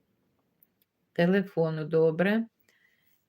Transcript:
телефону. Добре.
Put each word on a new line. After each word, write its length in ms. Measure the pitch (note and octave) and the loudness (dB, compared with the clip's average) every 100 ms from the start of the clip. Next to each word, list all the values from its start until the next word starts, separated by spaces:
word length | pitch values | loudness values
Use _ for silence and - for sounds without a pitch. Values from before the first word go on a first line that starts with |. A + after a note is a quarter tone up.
| _ _ _ _ _ _ _ _ _ _ _ | _ _ _ _ _ _ _ _ _ _ _
телефону. 720 | - F3 G3 F#3+ - D#3+ D#3 D#3 | -2 0 0 -2 -4 -4 -4 -2
Добре. 600 | D#3+ D#3+ D#3+ F#3+ A3 A3+ _ _ _ _ _ _ _ | 2 2 2 0 0 -4 _ _ _ _ _ _ _